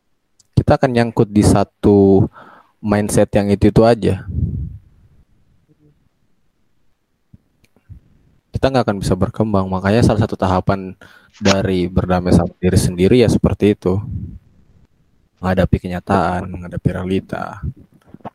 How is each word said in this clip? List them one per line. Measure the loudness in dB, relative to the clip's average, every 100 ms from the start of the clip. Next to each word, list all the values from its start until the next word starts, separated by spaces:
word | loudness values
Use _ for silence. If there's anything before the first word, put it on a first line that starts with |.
| _ _ _ _ _
Kita | -2 0 0
akan | 2
nyangkut | 0 0 0 0
di | 2
satu | 4 2 0 _ 4 6 6 4 2 -4 -20 -20 _ _
mindset | -2 -2 0 0 0
yang | 0 0
itu-itu | 2 2 4
aja. | 4 4 0 -4 -6 -6 -6 -6 -10 -14 _ _ _ _ _ _ _ _ _ _ _ _ _ _ _ _ _ _ _ _ _ _ _ _ _ _ _ _ _ _ _ -20 _ _ _ _ _
Kita | -4 -2
nggak | 0 -2
akan | -2
bisa | -2 -2
berkembang. | -2 -2 -2 0 -2
Makanya | -2 0 2
salah | 2 2 -2
satu | -2
tahapan | -2 0 0 -4 -6 -16 -20 _ _ _
dari | -2 0 0 -2 -2
berdamai | -2 -2 -2 2
sama | 0 0 -2
diri | 0 0
sendiri | 0 0 2 4
ya | 2
seperti | 2 0 0 0 0
itu. | -2 -4 -6 -10 -12 -16 _ _ _ _ _ _ _ _ _ _
Menghadapi | -4 0 0 -2
kenyataan, | -4 -10 -2 0 0 -4 -6
menghadapi | -12 -12 -6 -4
realita. | -4 -4 -4 -4 -10 -10 -12 -14 -14 -20 _ _ -20 -20